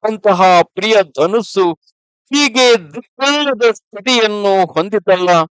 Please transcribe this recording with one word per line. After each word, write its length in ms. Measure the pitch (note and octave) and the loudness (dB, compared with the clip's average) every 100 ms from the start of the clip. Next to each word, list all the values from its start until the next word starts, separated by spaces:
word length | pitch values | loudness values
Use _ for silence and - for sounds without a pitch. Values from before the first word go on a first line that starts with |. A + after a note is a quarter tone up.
ಅಂತಹ 360 | G#3+ A3 G#3+ F3+ F#3 F3 E3+ | -6 -4 -2 2 4 4 2
ಪ್ರಿಯ 240 | - G#3 A3 F3 | -4 0 0 0
ಧನುಸ್ಸು 520 | C3+ D#3+ A3 G#3 - F3+ D#3+ _ _ _ _ _ | -2 -2 -2 -4 -2 -2 -4 _ _ _ _ _
ಹೀಗೆ 360 | C#4 C#4+ A3+ B3 A#3 D#3+ | -2 -2 0 2 2 -2
ದಿಕ್ಕಿಲ್ಲದ 720 | D3+ - _ C4+ D4 D4 A#3+ A#3 | -12 -14 _ -2 -2 -2 0 -2
ಸ್ಥಿತಿಯನ್ನು 840 | G#3+ _ G#3 G3+ B3 A3 G#3 G3+ F#3+ F3+ | -2 _ -10 -2 0 0 -2 0 0 0
ಹೊಂದಿತಲ್ಲ. 600 | - F#3+ G#3 F#3 F#3 F3+ F3 D#3+ | -2 -4 -4 0 0 2 0 0